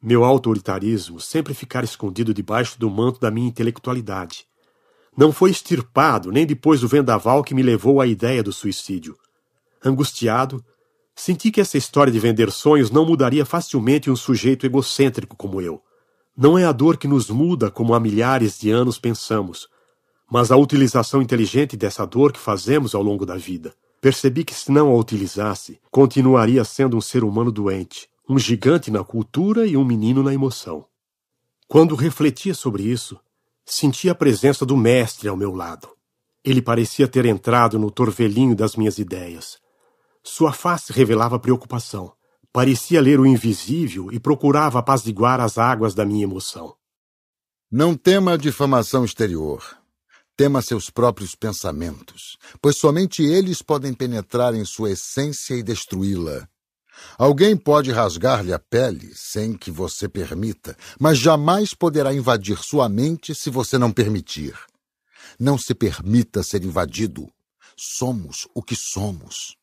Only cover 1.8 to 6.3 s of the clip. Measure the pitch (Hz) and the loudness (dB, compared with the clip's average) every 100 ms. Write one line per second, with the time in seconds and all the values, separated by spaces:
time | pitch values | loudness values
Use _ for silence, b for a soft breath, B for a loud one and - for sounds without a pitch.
1.8 | 117 - 104 95 113 101 95 107 120 - | -6 -8 -10 -4 -4 -4 -4 -4 -4 -4
2.8 | 113 101 120 127 117 110 123 117 117 113 | -6 -2 -2 -2 -4 -2 -4 -2 -4 -4
3.8 | - 127 107 95 87 - _ _ _ _ | -8 -8 -8 -10 -12 -16 _ _ _ _
4.8 | _ _ _ - 151 147 190 180 - 165 | _ _ _ 4 4 6 2 2 -2 -4
5.8 | 120 - 151 113 90 | -2 2 2 2 0